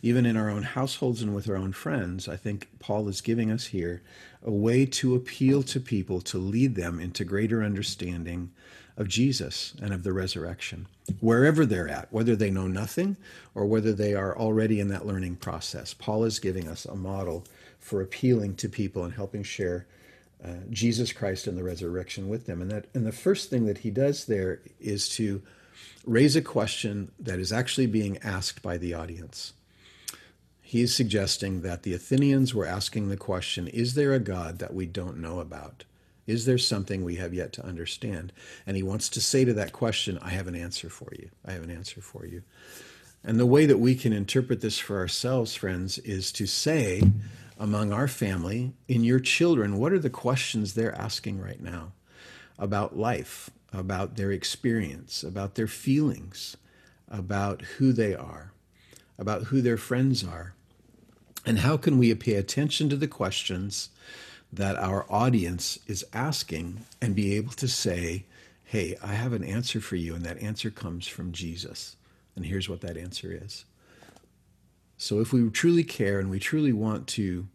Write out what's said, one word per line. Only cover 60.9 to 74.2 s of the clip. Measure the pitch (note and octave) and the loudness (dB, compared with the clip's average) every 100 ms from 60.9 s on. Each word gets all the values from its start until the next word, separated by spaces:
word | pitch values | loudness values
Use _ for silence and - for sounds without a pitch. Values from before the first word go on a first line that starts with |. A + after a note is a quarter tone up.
| _ - _ _ - - | _ -20 _ _ -8 2
And | A2 | 4
how | B2+ D3+ | 6 4
can | - C3+ | 6 6
we | A#2+ | 6
pay | A2 - | 6 2
attention | G#2 G2 - D3 - D3+ | 2 2 0 0 2 0
to | C#3 | 0
the | D3 | -2
questions | - F#2+ - - F#2 G2 - - _ - - - - _ | -2 -2 -2 -4 -4 -4 -6 -8 _ -20 -18 -18 -20 _
that | - G2 - | -2 -2 0
our | F#2+ G2 - | 0 -2 0
audience | G2 B2 A#2+ F2 F2 - - - | 2 4 4 2 -2 -4 -6 -8
is | G2 - | -8 -6
asking | G#2+ C#3+ C#3 - D#2+ F2 G2 A#2 - | -4 -4 -4 -4 -6 -6 -10 -16 -4
and | G#2+ G2 | -2 0
be | G2+ G2+ | 2 0
able | A2+ | -2
to | - C3 | -4 -4
say, | - G#2+ F2 E2+ F2+ - - - _ - | -2 -2 -2 -2 -4 -8 -20 -20 _ -4
"Hey, | A2 F2 F2+ | -2 -2 -6
I | G2+ | -4
have | G#2 B2 | -2 -2
an | A#2 D#2 | -4 -4
answer | G#2 B2 A2+ | -4 -2 -4
for | - F#2 | -4 -4
you, | E2+ | -4
and | E2 E2 | -4 -6
that | E2+ | -6
answer | G#2 G#2+ A2+ | -6 -4 -6
comes | G#2+ F2+ E2+ - | -6 -8 -8 -10
from | - F2 | -8 -8
Jesus. | E2+ F2 E2+ - - - - _ _ _ - | -6 -8 -8 -10 -12 -14 -18 _ _ _ -10
And | F2+ | -4
here's | G2 F#2 | -2 -4
what | F2 | -6
that | F2+ D#2+ | -8 -8
answer | F2 - F2+ E2 | -8 -10 -10 -10
is." | G2+ - - _ _ - - - | -12 -14 -18 _ _ -20 -20 -20